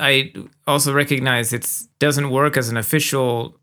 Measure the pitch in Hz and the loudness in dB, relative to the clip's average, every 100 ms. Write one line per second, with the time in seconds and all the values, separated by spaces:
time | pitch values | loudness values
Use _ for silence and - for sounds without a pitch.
0 | 143 135 127 98 - _ - 143 143 139 | 2 2 0 -8 -16 _ -2 0 2 0
1 | 143 139 131 123 113 120 - - - _ | 0 0 2 0 0 -4 -6 -8 -12 _
2 | 147 139 143 131 147 139 117 117 110 156 | 0 2 0 2 2 2 -2 -4 0 0
3 | 151 139 127 120 117 - | 0 0 0 -2 -6 -12